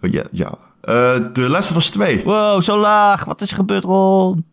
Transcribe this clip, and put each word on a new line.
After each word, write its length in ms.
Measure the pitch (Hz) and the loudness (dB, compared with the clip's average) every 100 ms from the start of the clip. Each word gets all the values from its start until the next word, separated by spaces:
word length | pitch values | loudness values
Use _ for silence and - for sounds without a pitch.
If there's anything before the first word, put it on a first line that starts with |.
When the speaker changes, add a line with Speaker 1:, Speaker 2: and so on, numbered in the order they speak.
Speaker 1:
Ja, 220 | 180 - - | -2 -4 -6
ja. 220 | 90 - - _ _ | -8 -8 -8 _ _
Eh, 340 | - 117 123 131 | -2 0 2 0
The 340 | 113 - 127 | -2 -2 -2
Last 200 | 160 202 | 0 0
of 60 | 165 | 0
Us 120 | 147 | -2
twee. 340 | 196 202 120 | -2 -2 -2
Speaker 2:
Wow, 380 | - 214 208 202 | 0 0 2 0
zo 160 | 170 208 | 2 2
laag. 480 | 208 208 208 196 - | 2 4 4 2 -2
Wat 160 | - | -8
is 80 | 202 | -8
er 60 | - | -4
gebeurd, 280 | 196 196 | -2 -2
Ron? 640 | 185 190 190 190 185 180 165 | 0 2 4 4 2 -2 -6